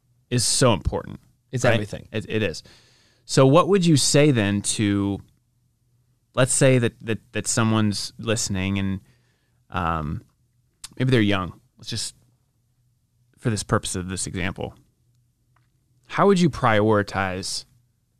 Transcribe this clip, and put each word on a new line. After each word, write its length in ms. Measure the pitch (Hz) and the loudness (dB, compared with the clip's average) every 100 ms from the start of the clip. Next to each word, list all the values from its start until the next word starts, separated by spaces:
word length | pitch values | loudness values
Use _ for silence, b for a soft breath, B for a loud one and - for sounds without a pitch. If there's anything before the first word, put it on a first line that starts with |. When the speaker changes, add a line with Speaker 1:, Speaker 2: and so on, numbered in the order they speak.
| _ _ - | _ _ -6
Speaker 1:
is 140 | 120 | -2
so 280 | - - 131 | 0 2 2
important, 480 | 95 - 98 - - _ _ _ | 2 -2 -6 -8 -14 _ _ _
Speaker 2:
It's 120 | 127 | -2
Speaker 1:
right? 100 | 123 | 0
Speaker 2:
everything. 340 | 113 104 - - | 0 -2 -12 -10
Speaker 1:
It, 140 | 110 85 | -10 -6
it 140 | 110 | -4
is. 200 | 101 80 - b b b b b | -4 -6 -16 b b b b b
So 220 | b - 135 | b 4 6
what 220 | 151 160 | 6 4
would 180 | 202 175 | 2 4
you 100 | 147 | 4
say 340 | - 143 151 | 4 4 4
then 300 | 123 101 101 | 4 2 -2
to, 580 | 101 - 104 101 101 98 - _ _ _ _ _ _ _ _ _ _ | -4 -2 0 0 -2 -6 -10 _ _ _ _ _ _ _ _ _ _
let's 180 | - 127 | -2 0
say 260 | - 135 127 | 4 4 4
that, 160 | 117 - | 2 -4
that, 180 | 107 107 _ | -6 -6 _
that 140 | 107 - | -8 -4
someone's 680 | - 113 110 107 101 - - | 0 2 2 2 -2 -8 -10
listening 600 | 117 107 - 95 95 98 | -4 -2 -2 -4 -2 -2
and, 220 | 98 95 _ _ _ _ _ _ _ | -4 -6 _ _ _ _ _ _ _
um, 520 | - 85 82 76 92 - _ _ _ _ _ - - | -6 -4 -4 -4 -8 -12 _ _ _ _ _ -16 -4
maybe 120 | 131 | 0
they're 80 | 127 | 2
young. 360 | 104 101 90 - _ _ | 2 0 -4 -12 _ _
Let's 100 | - | -12
just, 260 | 113 - - _ _ _ _ _ _ _ _ _ _ _ _ | -10 -10 -12 _ _ _ _ _ _ _ _ _ _ _ _
for 100 | 127 | -4
this 140 | 104 | -4
purpose 340 | - 107 - 95 | -2 -2 -2 -8
of 120 | 90 | -8
this 180 | 92 - | -8 -8
example, 480 | 98 90 - - - _ _ _ _ _ _ _ _ _ _ _ _ - | -6 -8 -8 -12 -12 _ _ _ _ _ _ _ _ _ _ _ _ -10
how 180 | - 190 | 0 2
would 120 | 196 | 4
you 100 | 175 | 2
prioritize 1120 | - 117 107 107 107 101 95 98 92 95 - - _ _ _ _ _ | 2 2 2 2 2 0 -4 -6 -6 -8 -10 -12 _ _ _ _ _